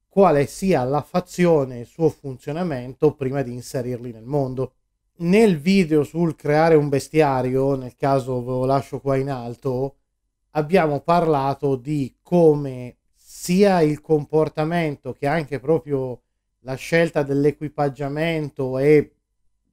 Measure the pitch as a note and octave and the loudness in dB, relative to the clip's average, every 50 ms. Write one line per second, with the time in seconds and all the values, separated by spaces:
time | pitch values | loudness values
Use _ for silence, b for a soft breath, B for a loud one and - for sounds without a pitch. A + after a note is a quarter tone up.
0 | _ _ - F#3+ G3 F3 D3+ C#3+ C#3 - - - G3 F#3+ F3 C#3 B2 B2+ C#3 D3 | _ _ 2 4 4 6 6 4 2 0 -4 -6 -2 0 0 0 0 0 -2 -4
1 | C#3+ _ - F3+ F3+ _ - - F3+ E3+ E3 D3 C3+ B2+ B2+ A#2+ A#2+ - _ - | -4 _ -4 -6 -6 _ -4 0 2 4 4 2 2 -2 -6 -14 -16 -16 _ 0
2 | E3 D3+ - _ - C#3 B2+ A#2+ - C#3+ C#3+ E3 F#3 E3+ C#3+ B2 B2 C3 B2 - | 0 0 0 _ -14 -14 -14 -12 -10 -10 -8 -6 -6 -6 -6 -6 -8 -10 -8 0
3 | D#3+ D3 - - C3+ B2+ C3+ C#3+ C3+ A#2+ A#2+ B2 A#2+ - - C3+ A#2+ B2 B2 A#2 | 0 0 0 0 -6 -6 -4 -4 -6 -6 -8 -12 -12 -10 -8 -8 -6 -6 -8 -8
4 | A#2+ B2+ A2+ A2+ A2 A#2+ C#3+ D3 C3+ C3 B2+ B2+ C3 A#2+ _ _ _ _ _ _ | -10 -12 -14 -14 -12 -4 -2 -2 -2 -2 -2 -6 -6 -8 _ _ _ _ _ _
5 | _ _ _ - E3+ E3+ F#3 G#3+ A#3 G#3+ F3 D3 C3+ F#3 G3 G3 F#3 D3+ D#3 D3+ | _ _ _ -6 0 2 4 6 6 4 4 2 0 2 2 2 4 4 2 2
6 | C#3 - - E3 F3 E3 C#3+ _ - D3 D3 D3+ D#3+ E3 D#3+ D3+ D3 D3 C#3 C3+ | 2 0 -2 -2 -2 -2 -2 _ -4 0 2 2 4 4 4 4 4 2 0 -2
7 | - - - D#3 D3+ C#3 C3+ B2+ B2+ B2+ B2+ C3 C3+ C#3 C#3 C3 B2+ B2 - - | -2 -2 2 2 2 2 2 0 -2 0 0 0 0 0 0 -2 -4 -10 -12 -4
8 | - C#3 C#3 C#3 B2 C3 B2+ B2+ A#2+ B2 B2+ B2+ C3 C3 C3+ C#3 C3+ - D3 B2+ | -2 0 0 0 0 -2 -6 -6 -6 -4 -4 -2 0 0 0 0 -2 -4 -10 -8
9 | - C#3 C3+ C3 C3+ C#3 C3+ B2 A#2 A#2+ A#2+ - - C#3 B2+ B2+ C3+ C#3 - _ | -4 -2 -2 -2 -2 -4 -6 -8 -8 -12 -12 -8 -6 -6 -4 -4 -4 -6 -8 _
10 | _ _ _ _ _ _ _ _ _ _ - D#3 D3+ D3 F#3 F#3 D#3+ D3+ C#3+ C#3 | _ _ _ _ _ _ _ _ _ _ -4 -4 -4 2 2 2 2 2 -2 -4
11 | - - E3+ F3 E3 D#3+ D3+ C#3 C3+ C#3 C3+ - - C#3 C3+ B2+ A#2 C#3+ D3+ D3 | -2 0 0 2 2 2 0 0 0 -2 -4 -2 -2 -4 -4 -4 -4 -6 -4 -4
12 | C3+ A#2+ _ _ _ - F3+ F3+ E3 D#3 D3 D3 C#3+ C3+ B2+ B2 B2 B2 - _ | -4 -6 _ _ _ -2 2 4 6 6 4 4 -2 -8 -10 -10 -12 -14 -16 _
13 | _ _ _ _ _ _ - - - - F3+ F#3 G3+ G3+ F#3+ F3 D#3+ D3+ D3+ D3 | _ _ _ _ _ _ -20 -14 -4 -2 2 4 4 4 6 4 2 2 0 -2
14 | _ - D#3+ D3+ C#3+ - D3+ D#3 D#3 D3 - D#3+ D3+ D#3+ E3+ F3 E3 D3+ C#3 - | _ 0 0 0 0 0 0 0 0 0 -2 -4 -4 -2 -2 -2 -2 -2 -6 -8
15 | - C3 A#2 - - C#3 D3+ E3+ D3+ C3+ D3 B2 G#2+ D3+ E3 D#3+ - D3 C#3+ C3+ | -10 -14 -12 -6 -4 -2 -2 -2 -4 -4 -8 -8 -2 0 -2 -2 0 -4 -4 -4
16 | C3 B2+ A#2+ - _ _ _ _ _ _ _ _ _ B2 C3+ B2 - - E3+ E3 | -4 -6 -8 -12 _ _ _ _ _ _ _ _ _ -12 -10 -10 -8 -2 0 0
17 | E3+ D#3+ - D#3 C#3+ C3+ C#3 C#3+ C#3+ D3 C#3+ - D3+ C#3+ - - D3 C#3+ C3 C3 | 0 2 0 -2 -2 -2 0 2 2 0 0 -2 -8 -12 -6 -4 -4 -4 -4 -6
18 | D3 C#3 C#3+ D3+ D#3+ E3+ E3 D#3 D3+ C#3 - - C3+ C3 C3 C3 C#3 D3 D3+ D3 | -8 -8 -6 -4 -4 -2 -2 -4 -4 -8 -8 -6 -6 -6 -4 0 4 6 6 6
19 | C#3+ - _ _ _ _ _ _ _ _ _ _ _ _ | 4 2 _ _ _ _ _ _ _ _ _ _ _ _